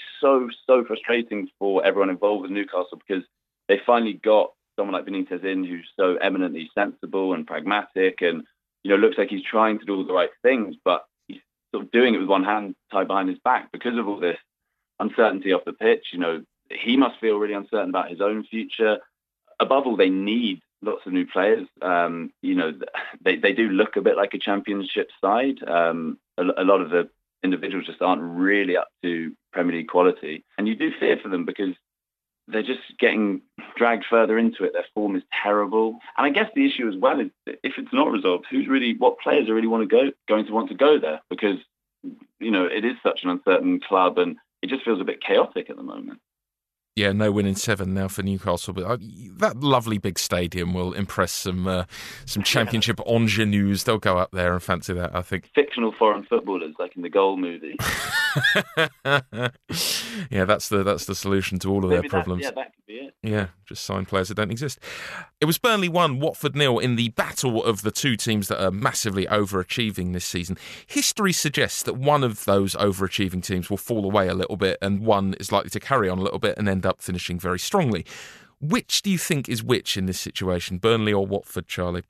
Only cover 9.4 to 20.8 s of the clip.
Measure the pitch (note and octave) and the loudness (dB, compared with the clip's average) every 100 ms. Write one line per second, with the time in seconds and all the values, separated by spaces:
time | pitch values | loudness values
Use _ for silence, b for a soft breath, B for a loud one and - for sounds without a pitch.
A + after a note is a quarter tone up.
9.4 | F#2 A2 A2 G#2+ G#2 G2 F#2 F2 F2 - | -2 2 2 0 -4 -4 0 0 0 2
10.4 | B2 C3 G2+ D#2 F2+ F2 - _ - - | 2 2 -2 -4 0 0 -2 _ -20 -20
11.4 | _ _ - G2 - A#2 B2 A2 F#2 F#2+ | _ _ -10 -10 0 4 4 4 2 2
12.4 | F#2+ G#2+ G2+ - - G2+ F#2+ G2 F#2 F2 | 2 -2 -4 -12 -4 -2 0 0 -2 -2
13.4 | B2+ B2 - - A#2+ A#2+ G2+ G2 E2+ E2+ | 0 0 -2 -8 -4 -4 -4 -2 -2 -4
14.4 | _ _ _ _ _ - A2 - A2 F#2+ | _ _ _ _ _ -6 -4 4 4 4
15.4 | F#2+ F2+ - - A2 A#2 - F2 E2+ D#2+ | 0 0 -2 0 2 2 0 -4 -2 -2
16.4 | - _ - - A2 C3 B2 - A2+ G#2 | -8 _ -16 -8 0 2 2 2 0 0
17.4 | G#2 G2+ G2 A2 F#2 F2+ E2 E2+ G2+ A2 | 0 -4 -4 -4 -2 -2 -4 -2 -2 -2
18.4 | G#2+ A2 F#2+ - A2 G#2 - _ _ _ | -6 -8 -6 0 2 2 -4 _ _ _
19.4 | _ - A#2 C3+ C3 G2+ F#2 F#2+ G2+ A#2 | _ -4 2 2 2 4 4 4 0 0
20.4 | A#2 F2 _ - | -2 -4 _ -8